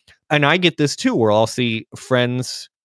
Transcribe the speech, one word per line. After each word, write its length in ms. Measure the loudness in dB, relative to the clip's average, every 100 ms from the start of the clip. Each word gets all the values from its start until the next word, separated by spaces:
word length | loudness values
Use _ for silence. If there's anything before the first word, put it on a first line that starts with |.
| _ _ -4
and 140 | 0 2
I 120 | 2
get 200 | 2 2
this 180 | 0 0
too, 200 | 0 2
where 160 | 4
I'll 140 | 4 2
see 400 | 0 -4 -4 -8 -16
friends, 760 | -2 0 0 -2 -6 -10 -16 _